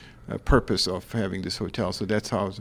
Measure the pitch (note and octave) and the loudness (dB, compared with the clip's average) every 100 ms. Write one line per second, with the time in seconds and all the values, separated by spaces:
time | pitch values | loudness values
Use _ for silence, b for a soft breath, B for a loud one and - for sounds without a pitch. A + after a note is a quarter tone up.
0 | B B - A2 - B2+ - F#2 - F#2 | B B -8 -2 4 4 6 0 0 -4
1 | - A2+ G2 F#2+ F2+ - F#2+ - F#2 - | -4 -2 -2 -2 -4 -4 -4 -2 -2 -2
2 | G2+ G#2+ - G#2 G2 F#2+ | 0 0 0 0 -2 -2